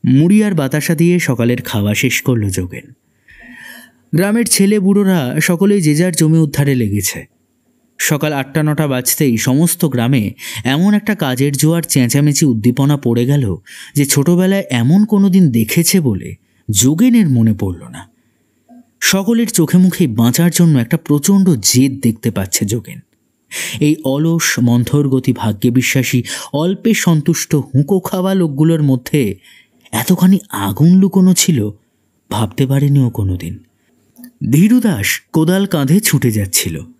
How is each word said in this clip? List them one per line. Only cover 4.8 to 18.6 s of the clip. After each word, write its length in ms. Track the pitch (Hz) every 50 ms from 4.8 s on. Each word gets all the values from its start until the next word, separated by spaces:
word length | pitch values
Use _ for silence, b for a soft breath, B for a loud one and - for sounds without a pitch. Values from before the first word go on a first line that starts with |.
বুড়োরা 600 | 185 196 202 202 202 190 185 170 131 123 - 160
সকলেই 400 | 156 - 175 165 196 208 202 202
যে 140 | 160 156 147
যার 180 | 151 175 185
জমি 260 | 170 - 160 156 160 165
উদ্ধারে 360 | 160 147 135 139 143 143 135
লেগেছে। 520 | 123 113 104 101 104 95 - - - - _ _ _ _ _ _ _ _ _ _ _ _ _ _ -
সকাল 340 | - - 156 139 156 151
আটটা 300 | 151 - - 143 139 160
নটা 240 | 151 151 151 151 156
বাজতেই 500 | 139 131 127 123 - - - 160 131 117
সমস্ত 480 | 107 - 135 127 139 170 170 - - -
গ্রামে 480 | 151 123 123 117 120 143 127 104 98 - B B B B 110 B
এমন 300 | 131 135 156 180 208 208
একটা 200 | 208 208 - 208
কাজের 380 | 165 156 135 127 123 139 147
জোয়ার, 300 | 143 131 - 156 165 170
চেঁচামেচি, 640 | 156 - - 143 123 117 117 143 147 151 139 - 165
উদ্দীপনা 500 | 139 120 110 104 120 120 - 135 143 147
পড়ে 300 | 143 143 123 117 117 120
গেল 300 | 127 143 147 127 101 87 - B B B B B B B
যে 120 | 143 185
ছোটবেলায় 580 | - - 147 135 175 175 175 185 185 196 196 196 -
এমন 340 | 131 120 117 131 165 202 208
কোনো 240 | 214 214 196 196 196
দিন 220 | 175 190 180 143
দেখেছে 500 | 113 117 110 - - 170 170 - - 190
বলে 340 | 156 127 101 - 57 60 - _ _ _ _ _ _ -
যোগেনের 580 | 107 98 123 131 156 165 233 254 240 233 202 151
মনে 260 | 131 117 113 113 104
পড়ল 300 | 95 - 95 87 - -
না। 260 | - - - - _ _ _ _ _ _ _ _ _ _ _